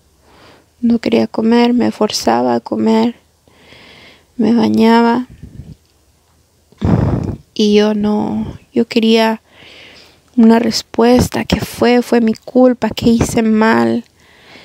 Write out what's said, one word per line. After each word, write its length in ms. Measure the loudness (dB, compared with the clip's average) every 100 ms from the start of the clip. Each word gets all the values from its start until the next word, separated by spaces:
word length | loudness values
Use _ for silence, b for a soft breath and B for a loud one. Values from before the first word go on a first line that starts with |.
| _ _ b b b b b _
no 200 | -2 -2
quería 260 | -2 -2 -2
comer, 480 | -4 0 2 2
me 180 | 0 -2
forzaba 640 | -2 -4 -2 -2 -2 -2 -4
a 40 |
comer, 560 | -4 -4 0 0 -2 -6 _ _ _ b b b b b b b b -4
me 160 | -2
bañaba. 720 | 0 0 2 4 4 2 0 -6 -16 -20 -20 -20 -20 _ _ _ _ _ _ _ _ _ _ B B B B B B _ -2
Y 180 | 2
yo 220 | 2 2 0
no, 600 | -2 -2 -4 -6 -8 -12 _
yo 120 | -4 -2
quería 560 | 0 2 2 0 -4 B B B B B B B B B 2
una 220 | 4 4
respuesta, 840 | 0 -4 -6 0 2 2 0 -4 -4
¿qué 140 | -4
fue? 420 | -6 -2 0 0
¿Fue 200 | 0 0
mi 120 | 0
culpa? 560 | -4 -4 2 2 2 -4
¿Qué 200 | -2 0
hice 320 | 0 0 -2
mal? 640 | 0 2 2 2 0 -2 -8 B B B B B